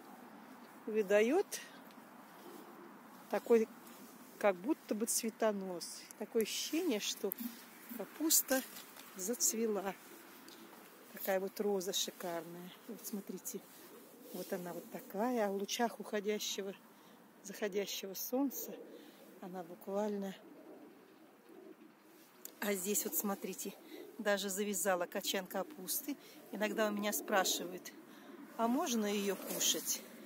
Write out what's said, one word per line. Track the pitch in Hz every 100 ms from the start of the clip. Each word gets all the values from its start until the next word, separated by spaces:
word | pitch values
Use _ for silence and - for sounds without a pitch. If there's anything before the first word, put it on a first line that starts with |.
| - - - - - - - - -
выдает | 214 190 208 226 339 - - - - - - - - - - - - - - - - - - -
такой, | 208 - 233 226 - - - - - - -
как | 208 185
будто | 202 320 -
бы | 214 233
цветонос. | - 226 - 220 202 190 175 - - - -
Такое | 208 233
ощущение, | 208 - - 311 359 214
что | - - 202 - 233 - - - - 233
капуста | 196 - 311 - - 262 - - - - - 190
зацвела. | 185 240 - 220 226 202 196 175 - - - - - - - - - - -
Такая | - - 190
вот | 190 -
роза | 208 196 180
шикарная. | 185 - - 180 170 165 170 180 - -
Вот | 196 -
смотрите, | 202 - 185 - 190 - - - - - - -
вот | 180 185
она | 190 175
вот | 170 -
такая. | 175 - 196 240 240 202
А |
в | 196
лучах | 202 - 233 -
уходящего, | 202 214 202 214 - - 196 190 - - - - - -
заходящего | 95 95 - 135 196 - 196
солнца | 185 - 247 277 - - 180 - - - - - -
она | 190 185
буквально. | 170 175 - 196 214 202 196 185 - - - - - - - - - - - - - - - - - - - - - -
А | 208 196
здесь | 185 202
вот | 220
смотрите, | - 208 196 - 185 196 - - - - -
даже | 208 202 202
завязала | 190 208 190 202 180 175
качан | 202 - 196 185
капусты. | 196 185 - 185 - - 277 - - -
Иногда | 202 214 202 214
у |
меня | 208 208
спрашивают: | 208 - 208 185 - 175 180 - - - - - - - -
«А | 233
можно | 262 339 233 208
ее | 208 202 185
кушать?» | - 180 - 160 - - - -